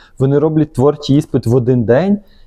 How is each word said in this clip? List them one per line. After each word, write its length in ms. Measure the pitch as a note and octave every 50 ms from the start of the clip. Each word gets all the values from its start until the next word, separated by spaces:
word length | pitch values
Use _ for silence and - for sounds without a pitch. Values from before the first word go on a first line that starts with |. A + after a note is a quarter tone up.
| - _ _ -
Вони 200 | C3+ C3+ C#3 D3
роблять 340 | D3 D#3+ D#3 D#3 D3+ D3+ -
творчий 440 | B2 B2+ D3 D3 D3 - - C#3 D3
іспит 280 | D3+ - - B2+ -
в 100 | A2+ A#2+
один 280 | C3+ A#2 B2 C3 B2 A2+
день, 340 | G2 A#2+ C#3 F3+ G3 G#3 G3+ - _ - - -